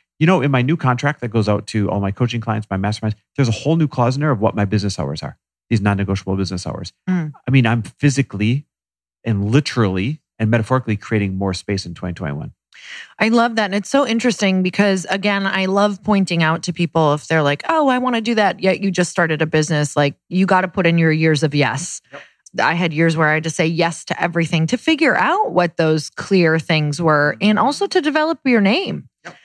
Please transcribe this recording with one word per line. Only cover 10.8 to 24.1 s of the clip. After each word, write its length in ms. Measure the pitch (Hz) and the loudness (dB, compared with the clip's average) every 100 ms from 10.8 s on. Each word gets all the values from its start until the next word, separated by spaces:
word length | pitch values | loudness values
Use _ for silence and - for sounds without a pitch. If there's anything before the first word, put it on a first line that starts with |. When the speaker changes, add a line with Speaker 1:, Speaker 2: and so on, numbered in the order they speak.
| 113 104 | -2 -6
Speaker 1:
creating 400 | - 110 101 95 | -2 -2 -2 -2
more 200 | 98 90 | -4 -4
space 320 | - 98 90 | -4 -6 -6
in 80 | 85 | -8
twenty 180 | 90 | -8
twenty-one. 400 | 87 78 73 - - _ - - - - - | -6 -6 -6 -10 -16 _ -20 -20 -18 -18 -2
Speaker 2:
I 120 | 220 | 2
love 260 | 233 240 220 | 2 2 0
that. 100 | 202 | -2
And 80 | 202 | -4
it's 140 | 196 | 0
so 160 | 277 285 | 0 2
interesting 560 | 226 247 196 196 185 | 0 0 0 0 2
because, 460 | 185 - 202 190 - | 0 2 2 0 -2
again, 380 | 196 202 196 196 | -4 -2 -2 -2
I 180 | 190 190 | -2 -2
love 380 | 196 208 202 | 0 0 0
pointing 400 | - 202 190 170 | 0 2 2 2
out 180 | 160 165 | 0 0
to 100 | - | -4
people 420 | 165 170 165 151 147 | -4 -2 2 2 0
if 120 | - | 0
they're 140 | 160 | 0
like, 220 | 143 143 - | 0 0 0
"Oh, 200 | 320 285 | 2 2
I 80 | 247 | 0
wanna 240 | 254 233 | 0 -2
do 140 | 220 220 | 0 2
that," 240 | 202 - | 0 2
yet 200 | 190 180 | 0 0
you 120 | 196 | 0
just 180 | 180 175 | 0 -2
started 320 | - 165 156 | 0 0 0
a 60 | 156 | 0
business, 480 | 156 151 151 147 - | 0 0 0 0 0
like, 160 | 143 - _ | 0 -2 _
you 160 | 180 190 | 0 2
gotta 220 | 190 185 | 2 2
put 180 | - 175 | 0 2
in 140 | 170 | 4
your 120 | 160 | 2
years 300 | 156 160 151 | 2 2 2
of 140 | 151 143 | 0 0
yes. 440 | 127 131 175 - - | 0 -2 -8 -12 -16
Speaker 1:
Yep. 100 | 139 - _ _ - | -20 -20 _ _ -2
Speaker 2:
I 120 | 127 170 | 0 0
had 180 | 175 | 0
years 240 | 151 165 160 | 2 2 2
where 120 | 151 | 2
I 40 | 156 | 0
had 80 | 160 | -2
to 40 | |
say 160 | - 165 | -2 0
yes 400 | 165 170 160 | 0 -2 -2
to 160 | - | -8